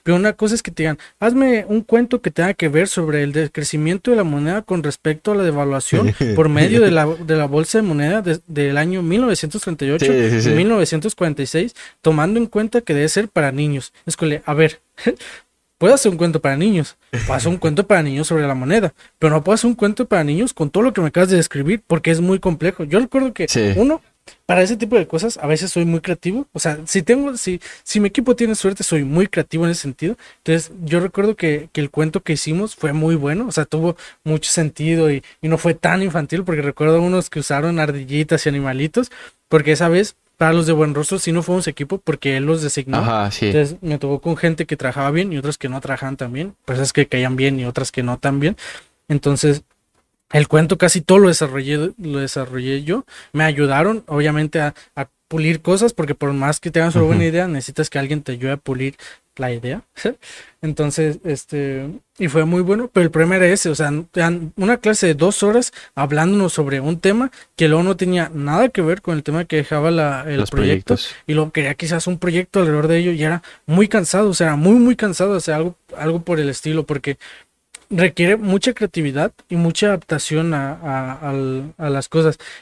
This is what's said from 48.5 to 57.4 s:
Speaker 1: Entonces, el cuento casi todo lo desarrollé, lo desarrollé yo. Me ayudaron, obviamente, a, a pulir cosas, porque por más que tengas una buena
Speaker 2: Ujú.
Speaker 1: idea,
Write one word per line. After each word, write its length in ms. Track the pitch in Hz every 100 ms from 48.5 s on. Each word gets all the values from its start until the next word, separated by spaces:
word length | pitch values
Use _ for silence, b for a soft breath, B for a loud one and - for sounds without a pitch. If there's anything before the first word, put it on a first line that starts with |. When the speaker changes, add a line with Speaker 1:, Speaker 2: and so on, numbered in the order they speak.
| 220 B B B B -
Speaker 1:
Entonces, 560 | 147 143 139 151 143 - _ _ _ _ _ _
el 160 | 151 147
cuento 280 | 156 160 180
casi 220 | 175 180
todo 180 | 156 190
lo 80 | 190
desarrollé, 640 | 160 151 131 135 147 170 -
lo 200 | 165 139
desarrollé 640 | 135 139 127 127 127 139
yo. 220 | 147 220 - B B
Me 120 | 147
ayudaron, 580 | 156 147 143 139 185 220 -
obviamente, 520 | 147 151 151 151 160
a, 140 | 147 - B -
a 100 | 135 _ -
pulir 320 | 160 156 160
cosas, 320 | 165 196 233
porque 240 | - 151 139
por 160 | 143
más 260 | 139 139 151
que 140 | 170
tengas 240 | 160 165 170
una 80 |
buena 160 | 160 170
Speaker 2:
Ujú. 60 | 165
Speaker 1:
idea, 160 | 165